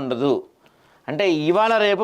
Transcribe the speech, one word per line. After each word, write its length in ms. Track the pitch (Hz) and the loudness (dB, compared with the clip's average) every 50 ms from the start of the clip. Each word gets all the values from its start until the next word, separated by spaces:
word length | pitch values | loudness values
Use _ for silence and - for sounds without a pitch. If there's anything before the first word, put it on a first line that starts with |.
ఉండదు. 320 | 139 123 127 117 139 143 120 95 - - _ _ _ _ _ _ _ _ _ _ _ - | -6 -6 -4 -2 0 0 0 -2 -4 -10 _ _ _ _ _ _ _ _ _ _ _ -8
అంటే 180 | 147 175 202 190 165 151 151 160 | -4 -2 0 0 0 0 0 0
ఇవాళ 240 | 175 208 220 226 226 220 208 | 2 2 2 2 2 2 2
రేపు 180 | 202 202 185 | 2 0 0